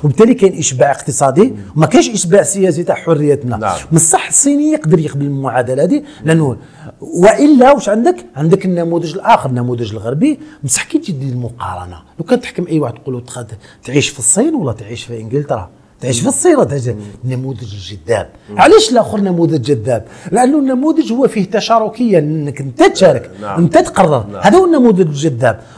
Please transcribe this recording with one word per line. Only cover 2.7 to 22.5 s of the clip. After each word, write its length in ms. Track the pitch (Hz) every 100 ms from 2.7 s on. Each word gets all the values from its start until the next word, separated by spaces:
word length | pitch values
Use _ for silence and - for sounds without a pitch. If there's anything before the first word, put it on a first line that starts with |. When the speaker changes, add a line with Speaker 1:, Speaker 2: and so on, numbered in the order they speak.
| 156
Speaker 1:
تاع 100 | 175
حريتنا. 640 | - - 156 147 143 123 104
Speaker 2:
نعم. 200 | 107 87 -
Speaker 1:
من 60 | 160
الصح 300 | - 370 -
الصيني 460 | - 277 285 302
يقدر 260 | 302 156 175
يقبل 260 | 147 139
المعادله 600 | 143 139 135 120 120 131
هذه، 180 | 175 285 294 -
لانه 320 | 147 165 147 113 - - - -
والا 720 | - 247 190 - 294 277 254
واش 160 | 285 202
عندك؟ 280 | 214 254 349 - 135
عندك 280 | 160 190
النموذج 500 | 185 170 170 170 160
الاخر، 360 | 180 208 226 135
النموذج 420 | 123 123 120 110
الغربي، 480 | 107 110 139 269 294 - -
بصح 200 | 139 -
كي 140 | - 302
تجي 140 | 320
دير 200 | 143 135
المقارنه، 680 | 123 120 - - 87 90 82 - -
لو 60 |
كان 160 | 165 240
تحكم 260 | - - 180
اي 140 | 160
واحد 140 | 131
تقول 200 | 120 -
له 60 | 123
تخد-، 340 | 120 131 117 107 - -
تعيش 240 | - 139 127
في 100 | -
الصين 360 | 117 190 294
ولا 180 | 311 143
تعيش 320 | 107 104 117
في 160 | - 117
انجلترا، 500 | 110 135 143 120 92 - _ _
تعيش 200 | 123 120
في 80 | 220
الصيرة، 360 | 262 359 294
تعيش 240 | 156 139 120
Speaker 2:
مم. 80 | 104 104 -
Speaker 1:
النموذج 500 | 127 127 131 120 107
الجذاب. 540 | 101 92 101 - 110 90 - -
Speaker 2:
مم. 80 | 104
Speaker 1:
علاش 320 | 220 427 -
الآخر 280 | 240 - 208
نموذج 400 | 196 175 165 156
جذاب؟ 440 | 120 131 107 117 - - 175
لأنه 260 | 196 247 302
النموذج 540 | 269 254 302 320 233
هو 160 | 240 254
فيه 220 | - 180
تشاركية، 680 | 202 - 226 220 - 240 180
أنك 420 | 151 156 143